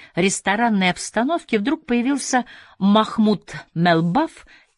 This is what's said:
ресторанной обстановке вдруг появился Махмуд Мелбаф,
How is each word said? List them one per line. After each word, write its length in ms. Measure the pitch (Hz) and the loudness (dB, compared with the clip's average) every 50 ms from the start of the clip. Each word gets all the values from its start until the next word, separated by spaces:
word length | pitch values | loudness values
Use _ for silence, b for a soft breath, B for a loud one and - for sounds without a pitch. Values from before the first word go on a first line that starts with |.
| B B B | B B B
ресторанной 760 | 165 185 196 - - - 190 196 220 240 233 214 196 185 180 | -2 0 0 -2 -2 -2 -2 -2 0 0 0 0 2 0 0
обстановке 680 | 175 - - - - 214 240 285 339 330 - - 233 208 | -2 -2 -8 -6 -4 -4 -2 -2 -2 -4 -4 -2 -4 -2
вдруг 260 | 202 269 311 311 - | 0 -2 -4 -4 -4
появился 600 | - 240 240 233 262 285 254 - - 262 247 233 B B B B B B | -2 -2 0 0 0 -2 -4 -4 -2 -2 -4 -4 B B B B B B
Махмуд 760 | B 190 202 208 214 214 - - - 214 214 208 - - - - 147 - _ - | B 2 4 4 4 2 0 0 0 2 2 0 -2 -4 -10 -18 -18 -16 _ -4
Мелбаф, 720 | 160 170 180 165 165 170 170 180 277 330 311 - - b b b b b b b | 0 2 4 4 4 2 2 0 0 -2 -2 -6 -12 b b b b b b b